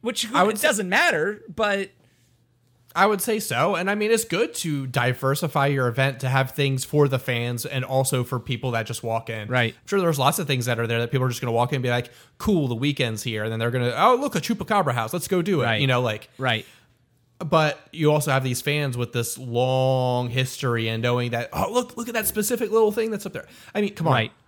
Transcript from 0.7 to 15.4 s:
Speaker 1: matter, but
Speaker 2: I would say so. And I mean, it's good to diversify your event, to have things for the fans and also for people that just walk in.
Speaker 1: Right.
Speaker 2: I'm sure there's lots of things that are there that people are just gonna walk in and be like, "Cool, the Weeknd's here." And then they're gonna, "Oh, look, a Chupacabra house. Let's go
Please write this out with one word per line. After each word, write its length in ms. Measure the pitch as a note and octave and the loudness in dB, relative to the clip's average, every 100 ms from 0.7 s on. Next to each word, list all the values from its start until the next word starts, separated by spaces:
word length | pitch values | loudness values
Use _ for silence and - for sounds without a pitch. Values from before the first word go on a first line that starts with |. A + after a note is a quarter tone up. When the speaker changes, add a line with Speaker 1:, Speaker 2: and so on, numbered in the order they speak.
| G#3+ F#3+ | 2 0
Speaker 1:
matter, 540 | G#3 F4 F#3+ E3+ D4 - | 2 2 2 -2 -4 -12
but 360 | E3+ G#3+ G3 F#3+ _ _ _ _ _ _ _ _ _ _ | -2 0 0 -4 _ _ _ _ _ _ _ _ _ _
Speaker 2:
I 100 | E3 | 2
would 160 | G3 G#3 | 2 2
say 200 | G3+ A3 | 0 -2
so. 340 | G#3+ A#2+ D#3+ | -2 0 0
And 160 | F3+ F#3 | 0 -2
I 40 | |
mean, 160 | G#3 G#3+ | -2 2
it's 140 | A3+ | 0
good 300 | A3 E3+ B3 | 0 -2 -2
to 320 | - E3+ D3 C3 | -2 -4 -4 -2
diversify 800 | B2 B2 B2 C3+ C#3 D#3+ D3+ C#3+ | 0 0 0 0 0 -2 0 0
your 200 | C#3 B2 | 2 0
event, 340 | A2+ C3+ B2 | 2 0 0
to 100 | C3 | 0
have 220 | C3+ C3 | 0 0
things 300 | - C#3 C3+ | 0 -2 -2
for 260 | - D3 C#3+ | 0 2 4
the 100 | C3 | 2
fans 480 | C3 A#2+ A#2+ A#2+ D3 | -2 -2 -2 -4 -4
and 180 | C3+ | -6
also 400 | B2+ C3 C3 B2+ | -2 0 0 0
for 160 | A#2+ B2+ | -2 -4
people 300 | A2 A#2+ B2+ | -4 -4 -2
that 160 | A#2 A2 | -2 -4
just 160 | A2+ | -6
walk 260 | A#2 A2+ A2 | -4 -4 -4
in. 200 | A2+ G#2 | -8 -2
Speaker 1:
Right. 260 | B2+ A#2 | 0 0
Speaker 2:
I'm 120 | - - | -2 -2
sure 140 | G3 | 0
there's 180 | E3+ C#3+ | 2 4
lots 200 | C3 D3+ | 2 2
of 80 | D3 | 0
things 180 | C3+ | -2
that 160 | A#2+ A#2 | 0 -2
are 60 | A2+ | 0
there 140 | A#2 | 0
that 100 | A#2+ | 0
people 160 | C#3 B2+ | 0 0
are 20 | |
just 140 | A#2+ | -2
gonna 100 | B2 | 0
walk 200 | A#2 B2+ | 2 2
in 40 | C3+ | 0
and 60 | |
be 80 | B2 | 0
like, 180 | A#2+ A#2 - - _ | -2 -4 -14 -20 _
"Cool, 300 | - F#3+ C3+ | 2 2 2
the 80 | A#2 | 0
Weeknd's 460 | C#3 C#3 B2 A2 | 0 0 -2 -2
here." 200 | B2+ A2 | -4 -4
And 80 | G#2+ | -2
then 60 | A2 | -2
they're 120 | A2+ | 0
gonna, 220 | B2+ B2 A#2 | 0 0 2
"Oh, 160 | G3+ B3 | 4 4
look, 160 | C#4 | 0
a 60 | F3+ | -4
Chupacabra 540 | - A#3 F3+ G#3 D3+ | -4 -4 0 0 2
house. 180 | B2 A2+ | 0 -2
Let's 160 | F3 - | -4 -2
go 140 | F#3 | -2